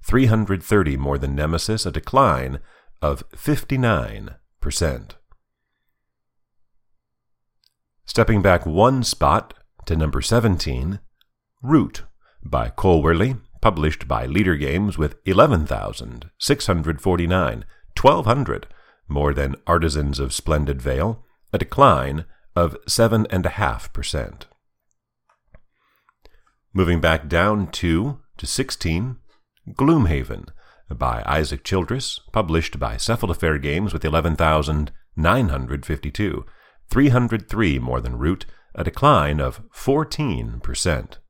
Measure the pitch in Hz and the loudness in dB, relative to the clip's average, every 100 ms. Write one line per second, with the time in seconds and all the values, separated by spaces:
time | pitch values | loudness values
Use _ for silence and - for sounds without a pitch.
0 | - 127 131 110 104 95 - 107 80 67 | 2 4 4 4 2 -2 2 2 2 0
1 | 69 69 67 69 76 82 - 110 - - | -2 -2 -2 -2 -2 -2 -2 -4 -4 -6
2 | - 131 127 65 65 69 - _ - - | 0 4 4 2 -2 -8 -12 _ -20 -4
3 | 73 69 - - - 151 - 131 123 90 | -2 -2 -8 -8 -2 -2 -2 0 2 0
4 | 57 104 101 - _ _ 76 - 82 62 | -2 -10 -14 -18 _ _ -4 0 -2 -2
5 | 50 - _ - _ _ _ _ _ _ | -12 -20 _ -20 _ _ _ _ _ _
6 | _ _ _ _ _ _ _ _ _ _ | _ _ _ _ _ _ _ _ _ _
7 | _ _ _ _ _ _ _ _ _ _ | _ _ _ _ _ _ _ _ _ _
8 | - - 117 107 95 87 - 80 117 135 | -4 0 2 4 4 4 2 4 4 4
9 | 117 - 69 78 - - _ _ - 82 | -2 0 2 2 -2 -20 _ _ -4 0
10 | 76 71 - 117 113 85 - 64 73 101 | 0 0 0 2 2 0 -2 -4 -4 -6
11 | - _ _ _ _ _ 123 151 - - | -12 _ _ _ _ _ 2 2 2 -6
12 | - - _ _ - 67 58 - 95 85 | -14 -16 _ _ -6 -4 -4 0 4 4
13 | 76 82 117 127 - - - - 76 - | 4 2 2 -2 -12 0 0 2 0 0
14 | - - 64 175 92 78 69 82 104 82 | -4 -4 -2 0 2 0 0 0 -2 0
15 | 76 - - 92 151 98 73 58 50 55 | -4 -2 0 6 6 6 0 -4 -6 -10
16 | 58 62 - _ - 139 - 87 78 78 | -14 -14 -18 _ -2 0 0 0 0 -2
17 | 95 87 85 92 73 57 - - - - | 0 0 2 0 0 -4 -12 -18 -10 4
18 | 135 156 117 127 127 55 - - - _ | 4 4 2 2 0 -4 -8 -20 -20 _
19 | - 71 73 71 69 67 - 85 80 73 | -6 -2 0 0 -2 -4 0 2 2 0
20 | 71 65 67 - - 76 73 67 62 65 | -2 -2 -4 -4 0 0 0 -4 -4 -2
21 | 98 - - _ _ - - - 139 76 | -2 -4 -14 _ _ -4 -2 4 4 4
22 | 65 73 - - - - 85 71 - - | 0 -6 -8 -18 -6 0 0 -2 -6 2
23 | 113 110 107 92 90 95 85 - - - | 4 2 0 -2 -2 -2 -4 -4 -8 -8
24 | 69 71 50 - - _ _ _ _ _ | -6 -6 -6 -12 -20 _ _ _ _ _
25 | _ _ _ _ _ - _ _ _ _ | _ _ _ _ _ -20 _ _ _ _
26 | _ _ - _ _ _ _ 95 87 85 | _ _ -20 _ _ _ _ 0 2 4
27 | 82 80 73 82 98 107 90 - 87 82 | 2 0 0 2 2 0 -2 -2 0 0
28 | 127 139 - - - - 139 - 90 82 | 0 -6 -14 -14 -8 -4 -4 -4 -2 -2
29 | 127 120 - _ _ _ - - 139 165 | -4 -8 -18 _ _ _ -14 0 2 4
30 | 92 73 60 50 50 - - _ - 58 | 4 0 -4 -10 -12 -18 -20 _ -14 -4
31 | 65 57 - 73 76 73 - 95 82 131 | -2 -2 -2 0 0 -4 -2 -2 0 -4
32 | - - - 113 90 80 80 73 69 - | -6 -10 -4 -2 0 0 0 -6 -6 -4
33 | - 117 - 82 82 76 71 78 104 82 | -2 -2 -2 -2 0 0 -2 -2 -2 -2
34 | 78 80 82 78 82 78 73 76 76 - | 0 0 0 2 2 2 2 -2 -4 -8
35 | _ - 78 - 101 69 64 71 - 76 | _ -2 2 2 2 -2 -4 -8 -6 -6
36 | 73 - 101 - - - _ _ - - | -6 -4 -4 -4 -10 -20 _ _ -2 4
37 | 143 123 120 110 - 104 101 67 62 62 | 6 4 2 -2 -4 0 0 0 -2 -4
38 | 58 62 - 92 - - _ - 82 - | -4 -2 -2 -2 -8 -16 _ -6 -6 2
39 | 143 127 73 76 65 - 107 - - 139 | 4 4 4 0 -2 -6 -18 -6 0 0
40 | 151 - 147 69 58 57 - 67 90 69 | 0 -4 -4 -4 -6 -6 -6 -4 -2 -2
41 | - - | -6 -16